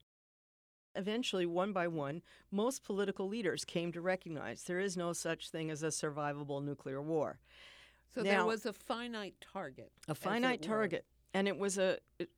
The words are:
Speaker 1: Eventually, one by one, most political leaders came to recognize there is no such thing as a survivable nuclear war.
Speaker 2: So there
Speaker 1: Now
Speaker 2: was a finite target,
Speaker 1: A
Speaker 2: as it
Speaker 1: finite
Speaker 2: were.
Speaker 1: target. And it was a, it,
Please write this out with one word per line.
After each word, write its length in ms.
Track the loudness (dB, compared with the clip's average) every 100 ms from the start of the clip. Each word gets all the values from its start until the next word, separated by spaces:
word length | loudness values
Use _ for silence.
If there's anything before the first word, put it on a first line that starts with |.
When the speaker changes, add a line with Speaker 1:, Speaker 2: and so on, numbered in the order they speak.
| _ _ _ _ _ _ _ _ _ -6
Speaker 1:
Eventually, 520 | -2 0 0 2 2
one 260 | 2 2
by 140 | 2 0
one, 340 | 0 -2 -4 -10 -20 _
most 320 | 0 2 0
political 440 | -2 0 0 0 -2
leaders 380 | 0 0 0 -2
came 260 | -2 -2
to 80 | 0
recognize 640 | 0 0 -2 -6 -6 -6
there 160 | -2 0
is 160 | 0 0
no 160 | -2
such 360 | 0 -2 -2 -4
thing 220 | -4 -4
as 100 | -2
a 60 | -2
survivable 760 | 0 -2 0 -2 -2 -2 -2
nuclear 380 | -2 -4 -4 -4
war. 380 | 0 2 2 -2 _ -20 -20 -20 -20 -20 _
Speaker 2:
So 80 | 0
there 160 | 4 6
Speaker 1:
Now 80 | 6
Speaker 2:
was 200 | 2 -2
a 60 |
finite 640 | -6 -4 -4 -4 -6 -6 -10
target, 500 | -10 -8 -8 -10 -16 -10 -6
Speaker 1:
A 40 |
Speaker 2:
as 60 | -2
it 40 |
Speaker 1:
finite 400 | 0 2 4 2
Speaker 2:
were. 60 | 0
Speaker 1:
target. 380 | 2 2 0 -6 _ _
And 140 | 2 2
it 100 | 2
was 220 | 0 4
a, 180 | 4 2 -4 -8
it, 100 | -8